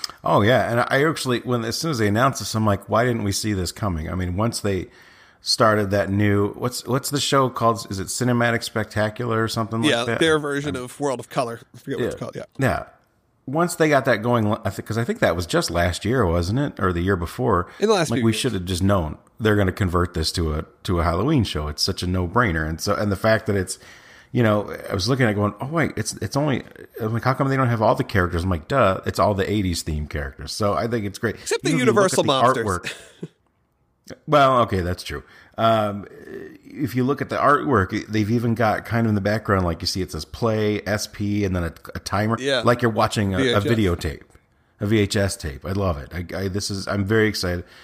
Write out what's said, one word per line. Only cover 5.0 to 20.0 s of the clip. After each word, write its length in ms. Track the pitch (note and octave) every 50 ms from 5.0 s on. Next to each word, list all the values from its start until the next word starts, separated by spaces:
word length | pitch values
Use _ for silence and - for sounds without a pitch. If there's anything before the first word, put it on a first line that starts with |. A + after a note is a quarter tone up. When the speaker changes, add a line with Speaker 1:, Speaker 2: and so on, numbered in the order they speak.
| - - - - - - _ _ -
Speaker 1:
started 460 | - - - A#2+ A2 G#2+ G#2+ G#2 F#2+
that 180 | G2+ G2+ F#2+ G2
new, 420 | G2 G2+ G#2 G#2 G2+ G2+ G2+ G#2
what's, 360 | G#2 - - B2 - - -
what's 240 | - A#2+ C3+ - -
the 80 | C#3+ C#3
show 280 | C3 - D3 C#3 C3 B2
called? 360 | B2 - A#2 A#2 A#2 G#2+ - -
Is 80 | G2+ G2
it 80 | F2
Cinematic 560 | D#2+ - - B2 B2+ A#2+ A#2+ A#2+ A#2+ A#2 A2+
Spectacular 800 | - - - A2 G#2 - - A2 G#2+ G#2+ G#2+ - B2 A#2 A2+ A2+
or 60 | A2+ G#2+
something 340 | - A#2 A2+ G#2 A2+ A2+
Speaker 2:
Yeah, 160 | A#2 D3+ B2+ A#2
Speaker 1:
like 80 | B2
that? 140 | A#2+ A2+ -
Speaker 2:
their 180 | E3 D#3+ D#3 D3+
version 380 | D3 C#3+ C#3 C#3+ C#3+ D3 C3+
Speaker 1:
Um, 80 | B2+ B2
Speaker 2:
of 160 | B2 - -
World 180 | C#3+ C#3+ B2+ A#2+
of 100 | - -
Color. 320 | - D3+ B2+ A#2 A#2 A#2+ - _ -
I 40 | A#2+
forget 200 | - C#3 C3+ B2
what 80 | B2
it's 80 | G#2+ -
Speaker 1:
yeah. 40 | -
Speaker 2:
called, 160 | C3 - -
yeah. 80 | - - - _ -
Speaker 1:
Yeah. 260 | C3+ A#2 - - - - - _ _ _ _ _ _ _ _ _ _
Once 300 | - C3 D#3+ F3 E3+ -
they 140 | - D#3+ D#3
got 160 | D3 C3+ B2+
that 180 | C3+ A#2 G#2
going, 240 | G#2+ B2 A#2+ A#2 G#2+ G#2 G#2+ - -
I 60 | G2+
think, 160 | - - -
'cause 100 | - G#2+ A2+
I 40 |
think 160 | A#2 - A3 -
that 160 | - G2 E2+
was 120 | E2+ F2
just 220 | E2+ - - E2 -
last 360 | E2+ E2+ F2 F2+ F2 - -
year, 200 | G2 B2+ C3+ G#2
wasn't 360 | E2+ E2 F2 F2 F2 G#2+ C3+
it? 140 | D3 - - -
Or 140 | F#2+ F#2
the 80 | F2+ E2+
year 160 | F2 G2 G2+
before. 520 | E2+ F2+ - - - B2+ B2 G2+ F2 F2 - - -
Speaker 2:
In 80 | G3 G#3+
the 60 | G#3+
last 140 | F#3 D#3+ B2+
Speaker 1:
Like, 80 | A#2 C3
Speaker 2:
few 60 | A2+
Speaker 1:
we 60 | A2+
Speaker 2:
years. 100 | A2 -
Speaker 1:
should 120 | - B2+
have 120 | G#2+ F#2+ F2
just 200 | F2+ F#2+ E2+ F#2+
known 340 | G2 G2+ F#2+ D#2+ D#2 D#2 - _ _ _ -
they're 160 | G#2+ A2 G#2+
gonna 160 | G#2 G2 F#2
convert 420 | F#2 - G2+ F2+ E2 F2